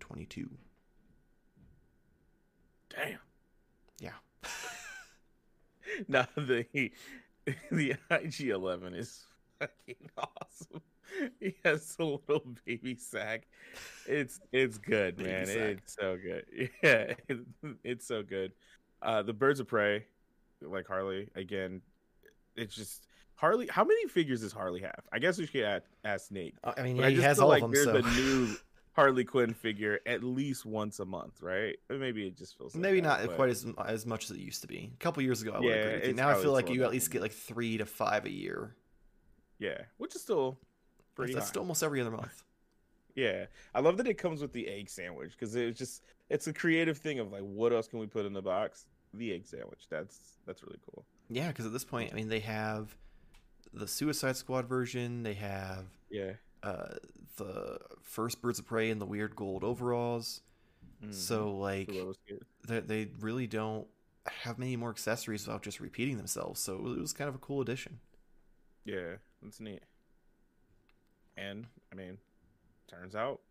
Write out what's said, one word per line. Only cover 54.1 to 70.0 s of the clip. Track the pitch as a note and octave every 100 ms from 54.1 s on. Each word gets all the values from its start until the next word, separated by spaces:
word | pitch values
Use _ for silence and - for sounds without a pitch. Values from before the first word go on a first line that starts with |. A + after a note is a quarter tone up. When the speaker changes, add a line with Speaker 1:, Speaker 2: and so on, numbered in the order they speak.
| D3 C3+ B2+
Speaker 1:
Squad | - C3 A#2+
version. | B2+ B2 B2+ A#2+ A#2+
They | A2+
have | G2+ G#2 G2 F#2+ F#2+ F#2+ - _
Speaker 2:
Yeah. | G#2 F#2+ G#2+ - -
Speaker 1:
uh, | - F2+ - - - - - -
the | G#2 G2 - - - -
first | - - A2+ -
Birds | A#2+ A#2
of | -
Prey | A2+ A2
in | G#2+
the | G2
weird | G#2 G#2+ -
gold | G2 F#2+ G2+
overalls. | A#2+ B2 A#2+ A#2+ A#2+ A2+ - - _ _ _ - -
Speaker 2:
Mm-hmm. | G#2
Speaker 1:
So, | G2 F2+ A2+ G#2 G2
like, | G2 G2 G2
Speaker 2:
The | F#2+
Lotus | F#2 F#2+ -
Gate. | G2+ - _ -
Speaker 1:
they, | A2+
they | - G#2+ G#2+ -
really | G#2+ A#2+ A#2+
don't | A2 A2 A2 - _ _ _ -
have | - A#2+ A#2+
many | B2+ B2
more | A#2
accessories | G#2 - A2+ - G#2+ G#2
without | G#2+
just | - -
repeating | - - B2+ B2
themselves. | - - - F#2
So | - F#2+
it | A#2 -
was | -
kind | - C#3+
of | C3
a |
cool | - C#3
addition. | A#2 B2 - A#2+ - - _ - _ _ _ _ -
Speaker 2:
Yeah, | G2+ F2 F#2+ _ _
that's | G#2+ -
neat. | A2 G2 - _